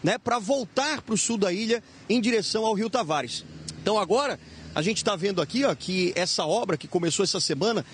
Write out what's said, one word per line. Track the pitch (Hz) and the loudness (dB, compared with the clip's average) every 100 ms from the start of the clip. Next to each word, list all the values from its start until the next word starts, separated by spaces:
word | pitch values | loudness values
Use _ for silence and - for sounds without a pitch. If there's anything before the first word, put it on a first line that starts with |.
né, | 156 233 | 0 0
pra | - 240 | 0 0
voltar | 196 277 220 - 285 294 | 2 0 0 0 0 -2
pro | - 214 | -2 -2
sul | - 226 | 0 0
da | 190 | 0
ilha | 180 220 233 - - - | 0 0 -2 -2 -20 0
em | 226 | 2
direção | 226 226 180 220 | 4 2 0 0
ao | 220 | 0
Rio | 202 226 | 0 0
Tavares. | 247 175 151 123 - - - - - | 0 0 0 -2 -8 -12 -14 -14 -4
Então | 185 214 | 0 0
agora | 180 226 285 170 - - - | 2 2 2 -4 -10 -18 -6
a | - | -2
gente | 160 226 | 0 0
tá | - | 0
vendo | 196 196 185 | 0 0 0
aqui, | 151 240 | -2 0
ó, | 180 | 0
que | 151 - 185 180 - | 0 -2 0 2 2
essa | 180 - 160 | 0 0 2
obra | 202 220 160 | 0 0 -4
que | - | -2
começou | 180 170 - | 0 0 0
essa | 190 190 | 0 0
semana | - 143 202 220 - | -2 0 2 0 -4